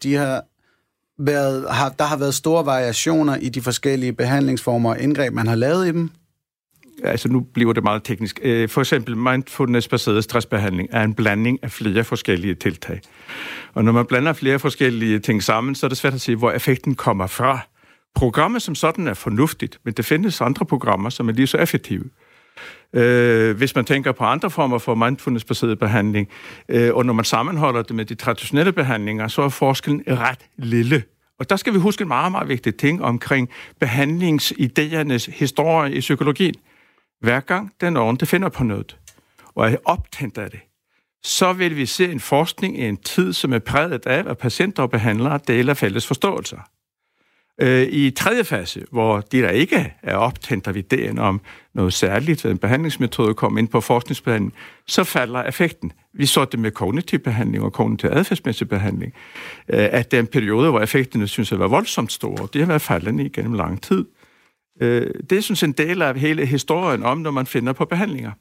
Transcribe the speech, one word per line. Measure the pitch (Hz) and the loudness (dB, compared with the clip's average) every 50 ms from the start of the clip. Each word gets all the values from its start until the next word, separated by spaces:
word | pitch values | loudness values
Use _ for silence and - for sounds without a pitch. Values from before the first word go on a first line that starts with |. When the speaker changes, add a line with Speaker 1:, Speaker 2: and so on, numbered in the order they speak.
Speaker 1:
de | - 135 143 | -2 0 0
har | 143 143 135 131 - - _ _ _ _ _ _ _ _ _ _ _ _ _ _ - | 0 0 0 -2 -4 -6 _ _ _ _ _ _ _ _ _ _ _ _ _ _ -4
været, | 143 143 147 143 139 135 135 135 135 - | 0 0 2 2 2 0 0 -2 -4 -4
har, | - 127 135 135 | -2 0 -2 -2
der | 131 - 151 | 0 -2 -2
har | 147 151 | 0 0
været | 135 139 139 135 | 0 0 0 -2
store | - - 160 165 170 156 | 0 0 2 2 2 2
variationer | 139 135 131 127 120 113 - - 160 165 156 151 147 135 | 2 2 2 0 0 -2 -2 0 2 2 4 4 2 2
i | - - 127 | 0 -2 -4
de | 117 131 | -6 -4
forskellige | 120 127 117 - - 139 135 131 127 123 | -4 -4 -4 -2 0 0 0 0 0 -2
behandlingsformer | 113 - 123 123 139 143 139 135 131 117 - 127 120 117 117 117 | -2 0 0 2 2 2 2 2 0 0 0 0 0 2 2 2
og | 113 - | 0 0
indgreb, | 127 143 147 139 139 123 113 | 0 0 0 2 0 -2 -2
man | 117 113 | -2 0
har | 113 117 | 2 2
lavet | 113 120 139 165 185 185 175 | 2 2 2 2 2 2 0
i | |
dem? | 160 170 165 160 - _ _ _ _ _ _ _ _ _ _ _ _ _ _ - - - - | 0 0 -2 -4 -6 _ _ _ _ _ _ _ _ _ _ _ _ _ _ -20 -14 -6 -4
Speaker 2:
Altså, | - - 113 - 117 | -2 -2 0 0 0
nu | 127 127 | 0 0
bliver | 123 - - 117 117 113 | 0 -2 0 2 2 2
det | 110 113 | 2 2
meget | 104 104 104 107 - | 2 0 0 -2 -2
teknisk. | - 117 95 110 95 - - | -6 -6 -4 -4 -8 -8 -4
Øh, | - 135 117 117 117 110 | 0 0 2 2 2 0
for | - 143 | 0 0
eksempel | 135 - 160 135 113 123 117 | 0 2 0 -2 -2 -4 -4
mindfulness-baseret | 110 120 131 127 127 123 - - - 139 123 120 120 113 - - 120 - 117 104 110 110 | -2 0 0 0 0 -2 -6 -2 -2 0 2 2 0 0 0 -2 -2 0 2 2 2 0
stressbehandling | - - 117 - - 120 104 101 98 92 90 95 - | 0 -2 -2 -2 0 -2 0 0 0 -2 -2 -4 -2
er | - 117 | -2 0
en | 107 107 104 | 0 0 0
blanding | 127 110 107 101 104 113 123 127 - | 2 2 2 2 2 2 0 0 -2
af | - 123 | -4 -10
flere | - - 117 107 92 110 113 | -8 -4 -2 0 0 0 0
forskellige | - 120 110 - - 95 85 90 101 87 | 0 -4 -4 0 0 0 0 0 -2 -4
tiltag. | - - 104 80 - - - 85 95 - - - - - - - - - - - - - - - | -2 -2 -4 -4 -4 -8 -10 -10 -12 -12 -18 -20 -20 -20 -16 -14 -14 -12 -12 -14 -16 -16 -8 -2
Og | - 107 | 2 2
når | 113 | 4
man | 117 120 120 | 4 4 2
blander | - 127 123 143 165 | 2 2 2 2 2
flere | 151 - 135 135 135 135 | 0 0 0 0 0 2
forskellige | - 147 135 - 143 127 117 113 113 110 107 107 | 0 -2 -2 2 0 0 2 0 0 0 0 0
ting | - - 113 104 | 0 0 0 0
sammen, | 92 - 110 113 117 135 139 | 2 0 0 0 0 -2 -4
så | - - | -2 -2
er | 131 | -2
det | 131 - | -2 0
svært | - 139 131 | -2 -2 -2
at | 127 | -2
se, | - - 117 | -2 -2 0
hvor | 110 120 117 | 2 2 0
effekten | - - - - 127 127 - - 131 | 0 0 0 0 0 0 0 -4 -4
kommer | - - 131 107 95 92 | 0 0 0 0 0 -2
fra. | 92 - - 123 131 135 123 - _ _ _ _ _ _ _ _ _ - | -4 -4 -2 0 0 0 -2 -4 _ _ _ _ _ _ _ _ _ -2
Programmet | - 131 123 104 - 156 196 240 240 | 0 2 2 4 2 2 2 2 -2
som | - - 151 | -2 -4 -4
sådan | - - 156 165 - 175 131 | 0 0 0 0 0 -2 -4
er | 98 | -4
fornuftigt, | - - 123 104 110 147 160 - - 113 113 - - - | -4 -4 -2 2 2 2 2 0 -4 -8 -8 -8 -10 -10
men | 120 110 | -8 -6
det | - 117 | -4 -2
findes | - 151 160 202 208 160 - | 0 0 2 2 0 0 0
andre | 117 123 143 - 190 | 0 0 0 -2 -2
programmer, | - 151 123 - 107 101 95 98 117 | -2 -2 -2 2 0 0 0 0 -4
som | - - 120 117 | -4 -2 -2 0
er | |
lige | 110 120 135 | 2 2 2
så | 127 - 151 | 2 2 2
effektive. | 170 165 - - - - 107 92 107 131 _ _ _ _ _ _ _ _ _ - - - - - _ _ | 0 2 0 -2 -4 -4 -6 -6 -6 -10 _ _ _ _ _ _ _ _ _ -20 -20 -20 -20 -20 _ _
Øh, | - 123 120 123 123 123 120 120 117 113 110 113 107 | 2 4 4 6 6 6 6 6 6 6 4 4 4
hvis | 104 139 131 - | 2 0 0 2
man | 143 117 | 0 2
tænker | - 139 139 127 139 | 2 0 0 2 -2
på | 127 - 123 | -2 0 2
andre | 110 131 160 - 190 | 0 0 0 -2 -4
former | - 170 151 131 123 113 | -2 0 0 0 0 -2
for | - - 117 | 0 0 0
mindfulness-baseret | 113 117 120 139 - - 143 123 113 - - - - - 117 110 - | 2 2 2 0 -2 -2 -2 -2 -2 -2 -4 -4 -2 0 0 0 0
behandling, | 107 104 110 110 101 107 104 104 101 - - - - - - - - - | 0 2 2 2 2 2 0 0 -2 -2 -6 -18 -20 -20 -20 -18 -8 0
øh, | - 120 120 120 113 | 2 4 4 4 4
og | 113 120 | 4 2
når | 123 | 2
man | 113 113 113 | 2 0 0
sammenholder | - - 113 120 160 185 151 151 139 120 117 | 0 0 0 0 0 -2 0 0 0 0 0
det | 110 - 117 | -2 -4 -6
med | 113 110 | -6 -6
de | - 117 | -6 -8
traditionelle | - - 127 113 - - - - 143 170 196 | -6 -2 -4 -4 -4 -4 -2 0 2 2 2
behandlinger, | 185 180 139 131 123 107 101 107 107 110 110 110 | 2 0 0 0 0 -2 -2 -4 -4 -4 -4 -4
så | - - | 0 0
er | 139 139 | 0 0
forskellen | 135 - 147 135 135 - - 151 147 147 - - | 0 0 0 0 0 0 -2 -2 -2 -2 0 -2
ret | 131 120 117 131 123 - _ _ _ | -2 0 0 0 -2 -4 _ _ _
lille. | - 131 113 120 117 113 123 156 139 107 _ _ _ _ _ _ - | -8 -4 0 2 2 2 4 2 0 0 _ _ _ _ _ _ -8
Og | 131 - | -2 0
der | 196 | 0
skal | 190 - 254 214 | 0 0 2 2
vi | 190 | 4
huske | 170 208 202 - | 4 2 2 0
en | 208 160 | -2 -2
meget, | 127 127 156 180 | 0 0 0 0
meget | 185 - - - | -2 -2 -2 -2
vigtig | 135 120 - 117 - | -4 -2 -2 -4 -4
ting | - - 143 165 185 | 0 0 0 0 2
omkring | - - 120 113 - - 143 135 123 127 - - - - - - 156 | 0 -2 -2 -2 0 0 0 0 0 -2 -6 -14 -20 -14 -4 -4 -2
behandlingsidéernes | 127 110 139 139 143 160 175 185 170 156 139 - - - - 147 120 - 160 151 151 165 160 151 143 127 117 - - - - | 0 2 0 0 0 0 0 2 2 2 2 0 -2 -2 0 -2 0 2 0 0 0 0 -2 0 0 0 -2 -2 -4 -4 -2
historie | 147 135 - - 147 165 165 165 147 139 143 | -2 -2 0 0 2 2 2 2 2 0 -2
i | 139 | -4
psykologien. | 127 - 135 - 135 147 139 - 190 160 - - _ _ _ _ _ _ _ _ _ _ _ - | 0 0 0 0 2 0 2 2 0 0 0 -4 _ _ _ _ _ _ _ _ _ _ _ -4
Hver | - 117 120 135 | 0 0 0 0
gang | - - 180 190 214 196 _ - | 0 -2 -2 -2 -4 -6 _ -4
den | 180 175 165 | -2 0 2
oven, | 131 113 110 123 | 2 2 2 2
det | 127 170 - | 0 0 0
finder | - 185 190 170 | 0 0 0 -2
på | - - 127 | -2 -2 -2
noget, | 110 101 101 101 - - _ _ - - _ _ _ _ _ - - - | -2 -2 -4 -6 -10 -14 _ _ -20 -20 _ _ _ _ _ -20 -12 -4
og | - 110 113 | 0 0 2
er | 117 - - | 2 0 0
optændt | - 170 190 - - - - 139 104 - 117 | -2 -2 -2 -4 -10 -10 -10 -10 -8 -8 -10
af | 104 98 | -10 -10
det, | - - - _ _ _ _ _ _ _ _ _ _ _ | -12 -18 -20 _ _ _ _ _ _ _ _ _ _ _
så | - - - - 190 180 | -6 -4 2 2 4 2
vil | 185 185 185 175 156 | 4 2 0 -2 0
vi | 147 131 | -2 -4
se | 117 - - 185 180 | -4 0 0 0 0
en | 165 123 | 0 -6
forskning | - - 143 139 160 - - - 202 190 - - | -4 0 2 2 2 0 -2 -4 -4 -4 -4 -2
i | 127 110 | -4 -4
en | 101 | -4
tid, | - - - - - 180 185 | -4 -6 -4 0 0 0 0
som | 175 - - 139 | 0 -2 0 0
er | 127 113 | 0 0
præget | - - - 143 156 175 151 120 - | -2 0 0 0 0 0 -2 -4 -2
af, | - 160 165 196 - | 0 0 0 0 -4
at | 123 - | -6 -4
patienter | - 120 - - 175 202 196 - | -4 -4 0 0 -2 -2 0 -2
og | 135 120 | -2 0
behandlere | - 113 104 120 104 110 120 147 151 143 - - | 0 0 0 2 2 2 0 0 0 -2 0 0
deler | 120 120 123 139 143 | 2 2 2 2 0
fælles | - 127 101 95 113 - | 0 0 -2 -2 -2 -4
forståelser. | - 131 - - 196 180 - - - - - - _ _ _ _ _ _ _ _ _ _ _ _ _ _ _ _ _ _ - | -4 -4 0 0 -2 -2 -2 -8 -10 -14 -14 -18 _ _ _ _ _ _ _ _ _ _ _ _ _ _ _ _ _ _ 0
Øh, | 135 127 127 127 | 2 4 6 4
i | 127 131 190 147 143 135 | 4 4 2 2 2 2
tredje | 131 - - 190 233 247 202 | 2 2 0 0 2 2 0
fase, | - 147 101 87 - - - - - | 0 -2 -4 -4 -6 -10 -12 -12 -6
hvor | - 117 110 113 104 104 | -2 0 2 2 2 0
de, | 104 - - 127 | 0 0 0 2
der | 117 90 | 2 4
ikke | 90 123 160 - 330 226 - - - _ | 2 2 2 2 2 0 0 -2 -8 _
er | - - 98 | -6 -2 0
optændt | 98 113 123 - - - - 123 98 - 104 | 0 0 0 -2 -6 -6 -4 -4 -4 -2 -4
af | 92 | -6
ideen | 101 95 - 131 117 113 104 110 117 | -4 -2 -2 -2 -2 -2 -2 -4 -2
om | 110 98 95 104 - - - - _ _ - | 0 0 0 -2 -6 -10 -20 -20 _ _ -2
noget | 117 95 92 | 0 0 0
særligt, | 90 - - 92 98 107 139 165 156 - - | 2 2 0 2 2 0 2 0 0 0 0
en | 110 98 92 | -2 -2 0
behandlingsmetode, | - 101 123 139 165 156 - - - - - - 117 107 104 | 0 2 2 2 0 -2 -2 -2 -2 -2 0 0 2 2 2
kommer | - - 107 107 110 | 0 0 0 2 2
ind | 113 110 | 0 2
på | - 117 | 2 0
forskningsbehandling, | - - 123 120 - - 135 - - 131 117 107 98 - - - - - - _ _ | 2 2 0 0 0 -2 -8 -6 -2 -2 0 0 0 -4 -6 -10 -20 -20 -20 _ _
så | - - - 185 | -2 0 0 0
falder | - - 147 127 113 123 127 | 0 0 -2 -2 -2 -2 -4
effekten. | 123 - 131 - 175 160 - - - 82 - _ _ _ - | -4 -4 0 0 0 0 0 -4 -10 -10 -10 _ _ _ -4
Vi | - 139 | -2 0
så | 131 - 156 135 | 2 4 2 2
det | - - 117 | 2 0 -2
med | 113 110 | -2 -2
kognitiv | - - 92 90 110 160 - - - 160 | -2 -2 -2 -2 -2 -2 -2 -2 -2 -2
behandling | - 143 110 107 104 110 110 107 107 | -2 -2 -2 0 0 0 -2 -2 -2
og | 104 | -4
kognitiv | - - 113 110 110 107 - - | 0 0 0 0 0 0 -2 0
adfærdsmæssig | - 139 - - 196 - - 131 117 - 113 - | 2 2 0 0 -2 -4 -2 -4 -4 -4 -4 -2
behandling, | - 98 104 104 - - - - - - - - - - - - - - - - | -2 -2 0 -2 -2 -4 -6 -8 -12 -14 -20 -20 -18 -18 -16 -16 -18 -16 -6 0
øh, | - 104 104 104 | 2 2 4 4
at | - 127 123 - | 2 2 0 2
det | - | 2
er | 123 | 2
en | 117 | 2
periode, | 113 - 135 110 101 107 113 143 165 | 2 0 0 0 2 2 4 4 4
hvor | 131 110 | 4 2
effekterne | 107 - - 135 127 - - 117 104 98 | 0 2 2 0 0 0 -2 -2 -2 -2
synes | - - 107 - | -2 -4 -2 -2
at | 110 95 | 0 0
være | 95 98 | 2 2
voldsomt | 120 170 226 - - - 123 104 | 2 2 0 0 -2 -4 -4 -4
store, | - - - 107 98 104 | -6 -8 -8 -8 -6 -6
og | 101 101 - | -8 -4 0
de | 143 | 0
har | 160 | 2
været | 180 156 151 | 2 2 0
faldende | - - - 85 78 104 127 143 139 | 0 0 -2 -2 0 -2 -2 -2 -2
igennem | - - - - 117 | -4 -4 -6 -4 -4
lang | 117 101 82 80 90 98 | -2 -2 -2 -2 -4 -6
tid. | - - 190 190 - - _ _ _ _ _ _ _ _ _ _ _ _ _ - | -2 0 0 0 0 -4 _ _ _ _ _ _ _ _ _ _ _ _ _ -2
Øh, | - 120 120 120 - - - - - - | 0 2 2 2 0 -2 -6 -8 -4 0
det | 180 202 | 0 0
er | |
sådan | 214 - 208 - 185 156 | 0 0 0 0 0 0
en | 135 - 151 160 | 2 0 0 0
del | 180 190 | 0 0
af | 165 139 127 135 | 0 0 0 0
hele | 143 151 156 156 143 | 0 0 0 0 0
historien | 127 143 135 - - 156 170 190 170 131 107 | 0 0 -2 0 0 -2 0 0 0 0 0
om, | 107 120 131 165 | 0 -2 -2 -2
når | 160 156 | -2 -4
man | 143 131 123 | -2 -2 -4
finder | - - 135 117 127 | -2 -2 -2 -2 -2
på | 131 - 165 | -2 -2 -2
behandlinger. | - 170 175 208 202 151 127 117 110 104 _ | -2 0 -2 -2 -2 -4 -6 -8 -10 -12 _